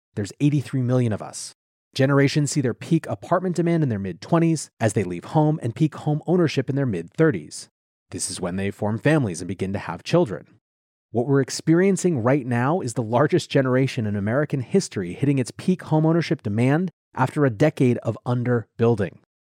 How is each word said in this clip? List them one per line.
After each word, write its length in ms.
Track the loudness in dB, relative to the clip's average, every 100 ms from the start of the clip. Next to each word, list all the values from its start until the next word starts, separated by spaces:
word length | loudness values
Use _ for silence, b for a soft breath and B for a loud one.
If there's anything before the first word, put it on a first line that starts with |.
| _ -8
There's 160 | -8 0
eighty-three 420 | 2 2 -2 -2
million 300 | 0 2 0
of 100 | -2
us. 300 | -8 -14 -16 _ _ _ _
Generations 560 | 0 2 4 4 2 0
see 100 | 0
their 140 | -2
peak 320 | -4 0 0 0
apartment 480 | -10 -2 -2 0
demand 300 | 0 0 2
in 40 | 2
their 120 | -2
mid-twenties 680 | -4 -8 0 2 4 0 -4 _
as 140 | 0
they 100 | 0
leave 220 | -2 -6 -2
home 340 | 2 2 0
and 140 | -4 0
peak 180 | -2
home 280 | 0 -4 -4 0
ownership 420 | 2 2 0 -2
in 60 |
their 120 | -2 -2
mid-thirties. 840 | -4 -6 2 2 2 -8 -18 -20 _ _ _ _
This 200 | -10 -8
is 100 | -6
when 140 | -6
they 160 | -2 -4
form 280 | -4 -4 0
families 420 | 2 2 0 -6
and 80 | -10
begin 240 | -6 -6
to 60 | -6
have 260 | -8 -12
children. 420 | 0 0 0 -4 -14 _ _ _ _ _ _
What 160 | -4 2
we're 140 | 2
experiencing 840 | 0 -4 2 4 4 2 0 0
right 240 | 2 0 0
now 340 | -2 0 -2
is 140 | -4
the 80 | -6
largest 480 | -2 2 2 2 2
generation 560 | 0 2 2 2 -2 -2
in 80 |
American 460 | -2 0 -2 -2 -4
history 540 | 0 -2 -2 -6 -6
hitting 240 | -2 0 0
its 120 | -2
peak 340 | -4 -2 -2
home 220 | 0 2 2
ownership 340 | 2 0 -4
demand 520 | -2 0 2 2 -2 _ _
after 300 | -2 -2 2
a 60 | 0
decade 480 | 4 0 4 2 2
of 180 | -2 -6
underbuilding. 920 | -4 -2 0 -2 -2 0 2 2 -2 -6 _ _ _